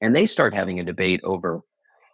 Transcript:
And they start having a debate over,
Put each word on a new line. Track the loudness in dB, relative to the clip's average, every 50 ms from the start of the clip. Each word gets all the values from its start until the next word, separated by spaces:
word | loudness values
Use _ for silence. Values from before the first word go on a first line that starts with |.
And | 0 2 4
they | 4 4
start | 2 2 2 2 2 2
having | 0 -2 -2 -4 -4
a | -6
debate | -6 -4 -2 0 0 0 0 0
over, | -4 -4 -4 -2 -4 -6 -6 -8 _ _ _ _ _ _ _ _ _